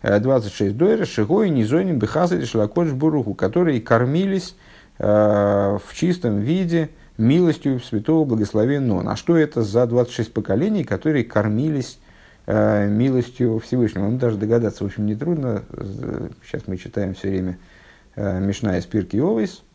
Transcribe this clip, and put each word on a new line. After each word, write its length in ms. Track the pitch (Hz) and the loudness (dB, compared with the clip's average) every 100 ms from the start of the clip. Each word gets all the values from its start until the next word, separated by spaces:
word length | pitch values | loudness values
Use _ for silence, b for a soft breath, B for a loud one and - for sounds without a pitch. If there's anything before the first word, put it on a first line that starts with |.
э, 180 | 117 104 | 2 2
двадцать 320 | 123 131 104 | 4 2 0
шесть 240 | - 101 107 | -2 -2 2
дойрес, 320 | 180 226 180 | 2 2 0
шигой, 420 | - 107 190 208 | -2 0 2 2
низоним, 500 | 139 107 151 190 147 | 2 2 0 0 0
бехасади, 460 | 104 123 175 175 127 | 0 0 0 0 -2
шлакодж, 460 | 113 107 - 170 | 0 0 0 -2
буруху, 420 | 131 156 151 104 | 0 0 0 -2
которые 460 | 95 - 175 175 127 | -2 0 2 2 0
кормились, 760 | 107 113 123 156 196 190 180 - B B B _ | 2 2 4 0 0 -2 -6 -18 B B B _
э, 760 | - 104 107 104 101 101 98 101 | 2 4 4 4 2 2 0 -2
в 100 | - | -6
чистом 460 | - 175 180 117 101 | -4 -2 0 -2 -2
виде 500 | 110 175 175 165 151 b b - | 0 0 0 0 -2 b b 0
милостью 640 | 113 160 180 147 143 131 | 4 4 4 2 -2 -2
святого 460 | - 110 110 160 147 | -2 -4 0 2 2
благословенного. 840 | 113 104 110 117 143 131 92 87 | 0 0 0 2 0 0 0 -2
А 60 | 107 | -4
что 220 | - 170 | 2 2
это 260 | 156 - | 2 0
за 240 | 107 113 120 | 0 2 2
двадцать 260 | 120 117 | 2 0
шесть 200 | - 117 | -2 -4
поколений, 500 | - 104 98 190 208 | -4 -2 0 0 -2
которые 400 | 123 98 156 147 | -2 -2 0 0
кормились, 760 | 117 - 107 107 156 143 123 - b b b b - | 0 0 0 0 0 -2 -6 -12 b b b b -2
э, 420 | 107 107 104 101 | 2 2 2 2
милостью 720 | 104 131 127 123 - 123 110 | 2 2 0 -2 -2 0 0
Всевышнего? 480 | - 127 113 95 101 | -2 0 0 0 -2
Ну, 120 | 123 | 0
даже 180 | 123 104 | 0 0
догадаться, 460 | 107 117 113 - | 0 2 0 -4
в 40 | 101 | -8
общем, 200 | 104 104 | -4 -4
нетрудно. 560 | 107 151 165 127 104 - | -2 -2 -2 -2 -4 -6
З-, 580 | - 101 104 - - - - - | -12 -10 -8 -8 -6 -8 -12 -10
сейчас 220 | 131 107 | -10 -8
мы 100 | 92 | -10
читаем 380 | - - 98 90 | -6 -4 -4 -4
все 140 | 98 | -4
время, 280 | 95 92 90 b b b b b - | -2 -4 -8 b b b b b -6
э, 240 | 101 92 | -4 -2
Мишна 380 | 98 98 110 90 | -2 -2 -2 -2
из 80 | - | -2
Пирки 320 | 110 90 101 | -4 -2 0
Овес. 460 | 165 226 202 - _ | 0 0 -2 -6 _